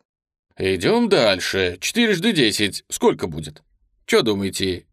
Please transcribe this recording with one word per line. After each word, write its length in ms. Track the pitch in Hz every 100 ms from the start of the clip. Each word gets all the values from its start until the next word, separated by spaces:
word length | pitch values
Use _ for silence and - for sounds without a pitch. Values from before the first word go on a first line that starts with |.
| _ _ _ _ _ -
Идем 540 | 95 92 110 226 233
дальше, 680 | 175 113 92 - 98 92 87
четырежды 500 | - 226 233 180 220
десять 520 | 175 110 98 101 - -
сколько 360 | - 233 - 90
будет? 380 | 78 73 - _ _ _ _ -
Че 160 | 226
думаете, 640 | 120 98 98 - 95 87 -